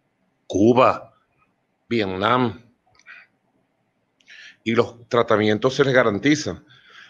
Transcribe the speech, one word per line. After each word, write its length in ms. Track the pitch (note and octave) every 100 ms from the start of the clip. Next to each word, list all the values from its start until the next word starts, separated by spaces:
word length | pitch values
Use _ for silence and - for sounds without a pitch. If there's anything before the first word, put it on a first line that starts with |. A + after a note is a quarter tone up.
| _ _ _ _ _
Cuba, 640 | F#2 A2 B2 A2+ - - _ _ _ _ _ _ _ _
Vietnam. 720 | A#2 G2 F#2 G#2+ B2+ A#2+ F#2 _ _ _ _ - - - _ _ _ _ _ _ _ _ _ _ - - -
Y 100 | A2
los 340 | A2+ A2+ - -
tratamientos 680 | A#2+ A2+ G#2+ G#2+ G#2+ C3 C3
se 100 | C#3
les 80 |
garantiza. 680 | B2+ A2+ G2+ C#3 D3+ G2+ E2+ _ _ _ -